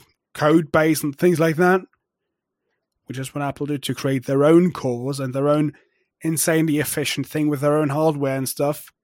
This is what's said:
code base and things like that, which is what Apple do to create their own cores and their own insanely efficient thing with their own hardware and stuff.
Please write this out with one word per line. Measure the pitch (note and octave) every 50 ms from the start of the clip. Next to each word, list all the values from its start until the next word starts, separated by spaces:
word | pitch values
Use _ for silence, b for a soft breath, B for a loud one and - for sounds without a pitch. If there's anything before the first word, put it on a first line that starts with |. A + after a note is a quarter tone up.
| - _ _ _ _ _ _
code | - D3+ D3+ D#3+ E3+ D#3+ -
base | - D#3+ D#3 D#3+ D3+ -
and | D#3+ D3 C3+
things | - E3+ F3+ F3 C#3+
like | E3 E3 D3+
that, | D#3 F#3+ F3+ F#3+ F#3 - _ _ _ _ _ _ _ _ _ _ _ _ _ _ _ _ _ _ _ _ _ _ _ _
which | _ C3 C3
is | C3 - -
what | D3
Apple | C#3+ C#3+ - - D3
do | C#3+ D3 C3
to | - - B2
create | - - C3+ C3+ B2+ -
their | - C3+ C#3 C#3+
own | D3+ E3 E3+ F3+ F3
cores | - - - C3 A#2+ A#2+ B2 C#3 C#3+ C3+
and | C3+ C3 B2+
their | C3+ C#3+ D3
own | D3 D3+ D#3 D3 b b b b b b b b b _
insanely | - D#3+ D#3+ D3+ - F3 D#3+ D#3+ D#3+ D#3+ C#3+ D3+
efficient | C#3 - - D#3 C#3 - - C#3+ C3
thing | - - D#3 D3+ D3+
with | D3 C3
their | C#3+ D3 D3 D3+
own | D#3 C#3+
hardware | C#3 D#3 D#3 D#3+ D3 C#3+ C#3 C3+ C3+
and | C3+ C3 -
stuff. | - - C#3+ D3 D3 - - - _ _